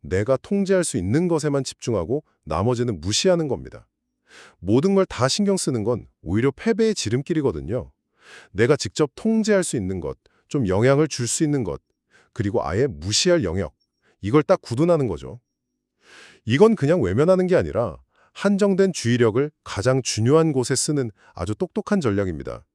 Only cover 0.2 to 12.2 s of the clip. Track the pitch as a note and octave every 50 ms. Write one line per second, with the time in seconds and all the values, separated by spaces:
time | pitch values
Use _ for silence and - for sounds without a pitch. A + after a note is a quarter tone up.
0.2 | G#2 B2 C3 B2+ - - G3+ G3+ G3+ F3+ G3 F#3 E3 - - A#2 F2 F#2 A2+ D#3
1.2 | F3+ F3 E3+ D3+ C#3 D3+ C#3+ C#3 C3 - - _ - C3 A#2 G2 E2 E2+ B2 D3+
2.2 | _ _ _ _ _ D#2 D2+ D#2+ G2 A#2+ B2+ A2+ A#2+ B2 G#2+ D#2 D2 F#2+ G#2+ -
3.2 | - F#3+ F3+ E3+ D#3+ C#3 A#2 D#2+ B1+ B1+ - - _ _ _ _ _ _ _ _
4.2 | _ _ - - - - _ _ - F2+ G#2+ C3 C#3+ G3 G3 F#3+ F#3+ - - -
5.2 | B2 C3+ - - G#3 G3 G3 F3+ - E3+ C3+ A#2 G2+ A2 B2 - B1+ - _ _
6.2 | - D#2 F#2 G#2+ A#2+ C#3 C3+ - - A3+ A3 G3 A3+ A3 G#3 - - G#2 A2 C3
7.2 | C#3 - F3 D#3+ C#3 B2+ F2 D2+ C2+ D2+ G#2+ B2+ D#2 C2+ _ _ _ _ _ _
8.2 | _ - - - - _ - F2 A2+ B2 D3 - - - _ - D#3 C#3 _ -
9.2 | - A3 A3+ A3 G#3+ A3 G#3 F#3+ E3+ - - B2+ F#2+ F2+ F#2+ F#2 D#2+ C#2 C2+ _
10.2 | _ _ _ _ _ _ - D3 B2 F2+ F#2 G2 A#2 C3+ C#3 C#3 D#3+ C#3+ - -
11.2 | A#2+ A2+ - - E3 D3+ D3 C#3 A#2 F2 C#2 - _ _ _ _ _ _ _ _